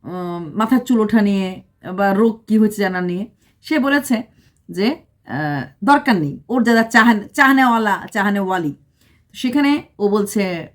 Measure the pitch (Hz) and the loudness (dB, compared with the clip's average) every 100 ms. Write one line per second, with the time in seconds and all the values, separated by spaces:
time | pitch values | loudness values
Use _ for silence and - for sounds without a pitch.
0 | - 180 180 175 165 196 220 254 247 240 | -12 -10 -8 -8 -8 -4 2 2 2 0
1 | 214 220 202 196 190 185 - _ - 185 | 2 2 2 0 -4 -8 -18 _ -12 -2
2 | 202 196 226 220 - 220 214 208 196 185 | 0 2 2 0 -2 2 2 0 -4 -2
3 | 180 180 226 _ _ _ - 302 269 277 | -4 -4 -8 _ _ _ -4 -2 0 0
4 | 277 226 - _ _ _ _ 175 208 330 | 0 -4 -4 _ _ _ _ -2 -2 -2
5 | _ _ - 131 151 143 - _ 202 285 | _ _ -12 -6 -4 -6 -8 _ 2 2
6 | 285 202 147 - - 254 226 226 226 233 | 2 0 0 -6 -4 -2 2 2 4 4
7 | 240 214 196 - 269 269 262 233 214 185 | 4 2 -2 0 2 4 4 2 0 -2
8 | 185 214 202 202 190 185 156 143 _ _ | -4 -2 0 0 -2 -2 -4 -8 _ _
9 | _ _ _ - 247 269 285 294 - _ | _ _ _ -6 -2 0 2 0 -4 _
10 | 202 214 202 214 185 170 156 | 0 0 0 -2 -2 -4 -10